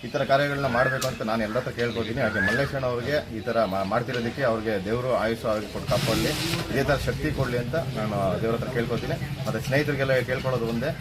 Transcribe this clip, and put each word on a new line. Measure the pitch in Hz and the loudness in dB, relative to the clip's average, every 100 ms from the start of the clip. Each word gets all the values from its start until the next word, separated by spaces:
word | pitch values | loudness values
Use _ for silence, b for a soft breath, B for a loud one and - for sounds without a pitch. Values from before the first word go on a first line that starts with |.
ಈ | 117 | -4
ಥರ | 139 | -2
ಕಾರ್ಯಗಳನ್ನ | 127 139 143 139 139 | 4 4 4 0 2
ಮಾಡ್ಬೇಕು | 120 131 131 131 | 4 2 2 -2
ಅಂತ | 127 | -2
ನಾನು | 113 113 | 0 0
ಎಲ್ಲರ | 107 117 | 0 0
ಹತ್ರ | 127 | -2
ಕೇಳ್ಕೊತೀನಿ. | 117 120 113 110 120 | -2 -2 0 -2 0
ಹಾಗೆ | 117 101 | 0 2
ಮಲ್ಲೇಶಣ್ಣ | - - 139 139 127 | 2 2 0 0 0
ಅವ್ರಿಗೆ | 120 120 147 139 113 | 0 0 0 -2 -6
ಈ | |
ಥರ | 101 113 | 0 2
ಮಾ-, | 107 95 95 | 2 2 0
ಮಾಡ್ತಿರೋದಕ್ಕೆ | 110 131 123 117 143 | 0 0 -2 -2 0
ಅವ್ರಿಗೆ | 131 113 110 104 | 0 2 0 -2
ದೇವರು | 95 117 127 110 | 0 -2 2 2
ಆಯುಷ್ಯ | 107 113 117 | 2 0 0
ಅವ್ರಿಗೆ | 107 101 | -2 -2
ಕೊಟ್ಟು | 104 - | -6 0
ಕಾಪಾಡಲಿ, | - 117 110 113 151 165 170 - | 0 2 2 0 0 -2 -2 -2
ಇದೇ | 135 | 0
ಥರ | 139 135 | 2 2
ಶಕ್ತಿ | - 127 147 | 0 -2 -2
ಕೊಡಲಿ | 143 127 123 | 0 -2 -2
ಅಂತ | 117 | -2
ನಾನು | 160 135 123 107 101 98 90 | -2 -2 -4 -2 0 0 0
ದೇವ್ರ | 110 117 | 0 -2
ಹತ್ರ | - | -2
ಕೇಳ್ಕೊತೀನಿ. | 120 117 117 - 165 - - - | -2 0 -2 -2 -4 -4 -4 -4
ಮತ್ತೆ | 107 | -2
ಸ್ನೇಹಿತರಿಗೆಲ್ಲ | - 139 147 143 135 131 | 0 2 2 0 2 2
ಕೇಳ್ಕೊಳ್ಳೋದು | 120 131 131 127 113 | 2 -2 0 0 0
ಒಂದೇ | 117 139 165 | 0 -2 -4